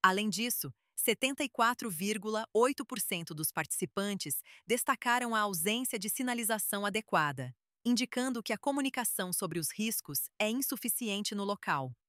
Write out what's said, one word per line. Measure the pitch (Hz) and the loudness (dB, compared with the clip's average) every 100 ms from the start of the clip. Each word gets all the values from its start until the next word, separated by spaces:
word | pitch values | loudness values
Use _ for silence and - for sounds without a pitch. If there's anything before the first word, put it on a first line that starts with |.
Além | 190 190 214 | 6 6 2
disso, | 180 240 - 139 - _ - | 0 0 -2 -4 -10 _ -2
setenta | - 220 262 277 | 2 2 0 0
e | 285 | -4
quatro | - 233 247 233 | 2 2 2 -4
vírgula | 160 196 214 208 214 226 | -2 -2 -2 -2 -4 0
oito | 214 247 277 | 4 4 2
por | 269 247 | -6 -4
cento | - 180 170 | -2 -4 -4
dos | 151 156 | -4 -2
participantes | - 156 - 190 - 202 196 151 135 - - - | -2 -4 -2 -2 -2 -2 -2 -4 -6 -8 -20 -2
destacaram | 233 - 262 247 240 240 220 | 0 2 0 2 2 2 0
a | |
ausência | 208 180 175 226 254 233 | 0 0 0 0 0 -4
de | 214 | -4
sinalização | - 254 240 226 220 - 202 202 | -2 0 0 0 0 0 0 0
adequada, | 208 - 180 151 135 127 - _ _ 240 | -2 2 2 2 0 -6 -10 _ _ 2
indicando | 240 254 - 262 233 | 2 2 0 0 -2
que | - | -2
a | 220 | -2
comunicação | - 277 269 254 226 - 185 | 0 0 0 0 -2 -2 -2
sobre | 175 190 165 | -2 -2 -2
os | 151 | -4
riscos | - 220 214 - 185 - _ | -2 -2 -2 -4 -6 -6 _
é | 214 | 0
insuficiente | 240 277 262 240 - 226 196 214 202 | 0 -2 -4 -4 -2 -2 -2 -2 -2
no | 202 | -2
local. | 202 - 151 131 123 | -2 -2 -2 -2 -10